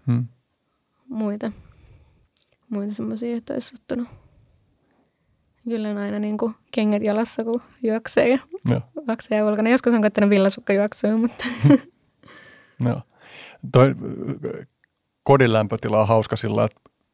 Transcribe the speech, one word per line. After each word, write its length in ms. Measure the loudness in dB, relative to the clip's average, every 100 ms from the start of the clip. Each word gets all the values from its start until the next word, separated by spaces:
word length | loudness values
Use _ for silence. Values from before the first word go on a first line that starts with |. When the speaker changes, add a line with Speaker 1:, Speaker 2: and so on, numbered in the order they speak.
| -2
Speaker 1:
Hmm. 200 | -2 -2 _ _ _ _ _ _ _ -12
Speaker 2:
muita, 420 | -6 -6 -6 -8 -10 -18 _ -20 -20 _ _ _ _ _ _ _
muita 240 | -8 -8
semmosia, 440 | -8 -8 -6 -6 -8
että 160 | -6
olisi 160 | -8 -10
sattunut. 380 | -16 -10 -8 -8 -14 _ _ _ _ _ _ _ _ _ _ _ _ _ _ -8
Kyllä 200 | -6 -4
on 80 | -6
aina 220 | -6 -4
niinku 320 | -4 -4 -4 -6 _
kengät 320 | -2 0 0
jalassa, 400 | 0 -2 -2 -4
kun 180 | -4 -6 -6 _
juoksee 440 | -4 -4 -2 0 2
ja 80 | 2 -2 -8 -2
Speaker 1:
Joo. 120 | -2 -2 -10 -8
Speaker 2:
juoksee 360 | -8 -4 0
ulkona. 260 | 0 0 2
Joskus 240 | 2 2
on 80 | 2
koittanut 280 | 2 2 2
villasukkajuoksua, 880 | 4 2 0 -2 0 0 -2 -2 0
mutta 280 | -2 -4 -8 2 6
<laughs> 1160 | 6 2 _ _ _ -20 -20 -20 -20 _ -4 -2
Speaker 1:
Joo. 140 | -2 -8 _ -20 -20 -20 -18 0
Toi, 240 | 4 4 2 -8 -10 -8 -8 -10
ö, 200 | -12 -16 _ _ _ _ _
kodin 300 | 4 6 6
lämpötila 480 | 4 0 -4 0 2
on 60 | 4
hauska 280 | 4 2 -4
sillä, 300 | -2 0 -2
että 140 | -4 _ _ _